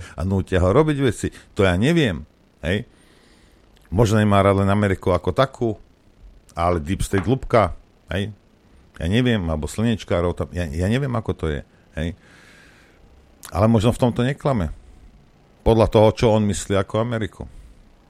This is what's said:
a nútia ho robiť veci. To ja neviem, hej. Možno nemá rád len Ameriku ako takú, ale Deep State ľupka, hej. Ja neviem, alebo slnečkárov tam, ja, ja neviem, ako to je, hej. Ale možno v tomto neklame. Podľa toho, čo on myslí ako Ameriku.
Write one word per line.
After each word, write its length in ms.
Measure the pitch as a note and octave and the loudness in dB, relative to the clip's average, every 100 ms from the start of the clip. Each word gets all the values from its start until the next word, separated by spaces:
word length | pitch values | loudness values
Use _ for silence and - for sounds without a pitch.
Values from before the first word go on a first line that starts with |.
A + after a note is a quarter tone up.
| - | -4
a 80 | - | -8
nútia 360 | F#2 F#2+ F2+ F#2 | -4 -2 0 0
ho 80 | F2+ | 2
robiť 300 | A2 D#3 C#3+ | 4 2 0
veci. 280 | C3+ - F#2 - - | -2 -2 -6 -8 -10
To 100 | - | -2
ja 120 | G2 F2 | 0 2
neviem, 480 | B2 E3+ C3 E2 - _ _ _ | 2 2 0 -2 -10 _ _ _
hej. 220 | D2+ G2 B2+ _ _ _ _ _ _ _ _ _ _ | -4 -4 -6 _ _ _ _ _ _ _ _ _ _
Možno 320 | F2 A2+ A2 | 0 2 4
nemá 180 | G#2+ G2+ | 4 4
rád 220 | G2 G2 | 4 4
len 80 | G2 | 2
Ameriku 400 | G2+ G#2 F#2 - | 2 0 0 0
ako 220 | F2 - | 0 0
takú, 380 | F2+ C3 - A#2 G#2 - _ _ _ - - _ | -2 -2 -2 -4 -4 -12 _ _ _ -20 -20 _
ale 240 | - E2+ F2+ | -2 0 0
Deep 240 | D2 F#2 | -2 -4
State 240 | - G2 F#2 | -2 -2 -2
ľupka, 500 | C3+ - A#2 F#2 - _ _ - | -4 0 2 2 -2 _ _ -8
hej. 220 | F2+ G2+ G#2 _ _ _ _ _ - | -6 -6 -10 _ _ _ _ _ -8
Ja 80 | E2 | -2
neviem, 320 | A2 B2 A2+ | 0 2 0
alebo 220 | E2+ D#2 | -2 -4
slnečkárov 720 | D2 - A#2 G#2+ - F2 F2 E2 | -6 -4 -2 -2 -2 -2 -2 -4
tam, 120 | D#2+ | -6
ja, 160 | F2+ E2+ | -6 -6
ja 240 | D2+ F#2 | -4 -2
neviem, 180 | A#2+ C#3 | -2 -2
ako 220 | A#2+ G#2+ | -6 -6
to 140 | F2+ E2 | -6 -6
je, 140 | C#2+ - _ _ - | -6 -10 _ _ -8
hej. 140 | E2 E2+ - - - - - _ _ _ - _ _ _ - | -8 -8 -16 -20 -20 -20 -20 _ _ _ -20 _ _ _ -10
Ale 180 | - A2 | 0 2
možno 240 | A#2 A2 | 4 2
v 120 | - | 0
tomto 180 | B2 A2+ | 0 0
neklame. 540 | B2 C#3+ D3+ B2 D#2 - - - - - _ _ _ _ | -4 -2 -2 -2 -4 -8 -20 -20 -20 -20 _ _ _ _
Podľa 240 | - A2+ G2+ | 2 4 4
toho, 220 | A2+ G#2+ | 6 4
čo 140 | G#2 B2 | 4 2
on 140 | G#2+ | 2
myslí 320 | G#2 F#2 - G2 | 2 -2 -2 -2
ako 240 | G2+ G#2+ | -2 -4
Ameriku. 480 | A#2 A2+ G2+ - - - - - - _ _ | -4 -4 -6 -10 -18 -18 -20 -20 -20 _ _